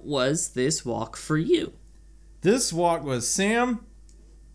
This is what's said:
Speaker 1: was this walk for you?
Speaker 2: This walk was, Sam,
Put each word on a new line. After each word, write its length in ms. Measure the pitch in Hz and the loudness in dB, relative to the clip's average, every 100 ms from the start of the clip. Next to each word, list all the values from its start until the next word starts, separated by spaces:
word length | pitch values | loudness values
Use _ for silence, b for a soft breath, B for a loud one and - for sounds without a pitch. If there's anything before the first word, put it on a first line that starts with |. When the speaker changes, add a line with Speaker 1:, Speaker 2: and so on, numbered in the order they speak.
Speaker 1:
was 460 | - 139 127 165 - | -4 0 2 0 -2
this 340 | 123 131 156 | 0 0 0
walk 320 | 127 110 113 - | -4 -4 -6 -10
for 220 | - 156 | -2 -2
you? 360 | 202 349 - - - - - - - - | 2 2 0 -10 -20 -20 -20 -20 -20 -2
Speaker 2:
This 320 | 170 254 - | 2 2 2
walk 300 | 165 175 165 | 2 2 0
was, 240 | 143 123 117 | 0 -2 0
Sam, 560 | - 196 233 247 226 - - - - - - - | 0 2 2 0 -2 -8 -20 -20 -20 -20 -20 -20